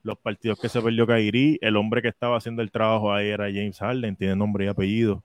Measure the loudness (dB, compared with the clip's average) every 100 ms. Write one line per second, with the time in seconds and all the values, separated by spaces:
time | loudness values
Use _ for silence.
0 | -10 -8 -6 -4 -4 -2 -2 0 0 2
1 | 4 4 2 2 2 2 2 2 2 0
2 | -2 -2 -2 -2 -4 -6 -6 0 2 2
3 | 2 0 0 -2 -4 -4 -6 -6 -4 -4
4 | -4 -2 -2 0 0 0 -2 0 0 2
5 | 2 0